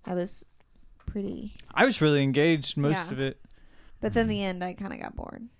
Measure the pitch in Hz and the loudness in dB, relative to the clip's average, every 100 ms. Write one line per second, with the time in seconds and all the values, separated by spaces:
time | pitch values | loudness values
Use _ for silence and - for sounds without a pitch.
0 | - 180 180 - - _ _ - - - | -4 -4 -4 -8 -14 _ _ -20 -20 -12
1 | - - - - 208 - - - 254 214 | -8 -6 -6 -8 -10 -14 -6 4 4 6
2 | 156 147 135 135 160 160 - - 143 180 | 4 6 4 4 4 4 0 0 2 2
3 | 165 131 135 - - - - - - - | 0 -4 -4 -6 -20 -20 -20 -20 -20 -6
4 | 214 220 226 208 196 180 180 - 196 - | -2 0 0 0 -4 -4 -8 -8 -10 -10
5 | - - - - 233 | -10 -10 -12 -14 -18